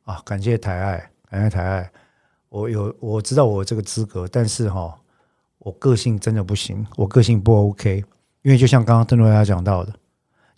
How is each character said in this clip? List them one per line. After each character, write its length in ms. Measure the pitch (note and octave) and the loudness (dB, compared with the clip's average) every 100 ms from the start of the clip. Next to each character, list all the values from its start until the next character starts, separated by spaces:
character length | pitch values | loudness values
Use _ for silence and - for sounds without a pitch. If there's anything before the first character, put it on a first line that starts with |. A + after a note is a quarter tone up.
，“啊， 180 | - F2+ | -14 -14
感 180 | - G2+ | -10 -6
谢 160 | G#2 A#2 | -2 -2
台 180 | G#2 F2+ | -4 -4
爱， 340 | G2 F2+ - _ _ | -4 -6 -10 _ _
感 120 | G2 | -4
谢 60 | G#2+ | -2
台 140 | F#2 | -2
爱， 300 | F#2 F#2+ F2+ _ _ _ _ _ _ | -2 -4 -6 _ _ _ _ _ _
我 200 | G#2 A2 | -10 -6
有， 240 | G#2+ G#2 - | -6 -6 -8
我 240 | A2+ G#2+ | -6 -6
知 140 | G#2 C3 | -2 0
道 80 | |
我 140 | B2+ G2+ | 0 0
有 60 | |
这 120 | F#2+ A2 | -4 -6
个 60 | |
资 220 | F#2+ - | -6 -8
格， 220 | G#2+ F#2 F2+ | -8 -8 -6
但 220 | B2 A2 | -2 -2
是 200 | - A2 | -2 -4
哈， 300 | F#2+ E2 D2+ _ _ _ _ _ _ | -4 -8 -12 _ _ _ _ _ _
我 120 | G2+ | -16
个 240 | - C#3 | -4 0
性 240 | A#2 A#2+ G#2 | 2 0 -2
真 160 | A2 | -2
的 80 | A2 | -2
不 100 | F#2+ | -2
行， 320 | G2+ - G2 G#2+ - | -4 -6 -8 -8 -4
我 100 | G2+ | 2
个 160 | B2+ | 4
性 180 | A#2 A2 | 4 4
不 280 | G#2 G#2+ G#2 | 4 4 2
OK。” 340 | G2+ G#2 G2 G2+ _ _ _ | 0 -2 -4 -6 _ _ _
因 80 | C#3 | 2
为 80 | C3 | 4
就 80 | B2+ | 6
像 180 | B2+ | 4
刚 120 | A2 A#2 | 4 2
刚 100 | A2+ | 4
邓 100 | A#2+ | 4
若 120 | A2 | 6
亚 160 | G#2+ | 6
讲 180 | G#2 F2+ | 4 2
到 220 | F#2 F#2 | 0 -2
的， 100 | F#2 - _ _ _ _ _ | -4 -12 _ _ _ _ _